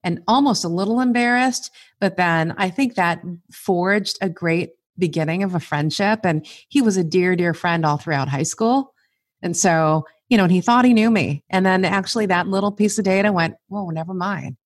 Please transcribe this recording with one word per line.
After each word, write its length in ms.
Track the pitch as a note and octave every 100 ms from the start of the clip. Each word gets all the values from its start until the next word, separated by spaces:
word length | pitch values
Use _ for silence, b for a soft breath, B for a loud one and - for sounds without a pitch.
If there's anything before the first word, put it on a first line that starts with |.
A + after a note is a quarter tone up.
and 200 | F#3 E3+ -
almost 380 | B3 C#4+ G#3 E3+
a 20 |
little 320 | E3+ G3 A#3
embarrassed. 680 | B3+ A#3+ A#3+ B3 B3+ B3 - b b _
But 180 | G3 F#3+
then 380 | F3 E3 D#3+ E3+
I 140 | F#3
think 240 | F3+ C4+ A3
that 260 | F3 E3+ F3+ E3+ _
forged 680 | - - F3 F#3 G#3 - -
a 100 | F#3+
great 420 | - E3+ E3 - _ _ -
beginning 460 | F3 E3 D#3 F3
of 100 | G3
a 60 | F3
friendship. 640 | - D3+ D3+ - G3+ G#3+
And 240 | F#3 D#3 D3+ B B
he 120 | C#4+
was 140 | A3+ F#3+
a 80 |
dear, 320 | E3+ F#3 F3+ F3+
dear 180 | F3
friend 320 | E3 F3 E3+ D#3
all 120 | D3
throughout 320 | - C#3+ C3+
high 140 | C#3
school. 500 | D#3+ - A3+ C4+ C4+ _ _ _ _ _
And 140 | F3 E3+
so, 480 | G3+ D#3+ D#3 D#3 D3 B _
you 80 | A3+
know, 60 |
and 100 | F3+
he 80 | F3+
thought 240 | G3+ A#3+ B3
he 80 |
knew 180 | A3+ A3
me. 320 | G#3+ C#3+ C#3+ _
And 160 | F#3+ F#3+
then 180 | F#3
actually 440 | F#3 G3 F#3+ A#3 G3+
that 200 | F3+ F3+
little 240 | G3 G#3
piece 260 | G#3 G#3 G#3
of 60 |
data 300 | F#3+ F#3+ G#3
went, 220 | F#3 E3 - _
"Whoa, 220 | G3+ F#3
never 240 | D#3+ E3
mind." 420 | F#3 F#3 F#3 C#3 C3